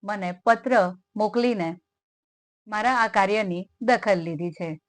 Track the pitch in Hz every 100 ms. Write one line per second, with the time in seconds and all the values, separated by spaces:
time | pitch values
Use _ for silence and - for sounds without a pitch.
0 | 202 208 180 180 - 226 262 247 185 180
1 | _ - 214 240 247 220 165 175 _ _
2 | _ _ _ _ _ _ _ 214 226 254
3 | 220 220 196 214 202 175 190 _ 233 240
4 | - 185 165 160 175 160 170 156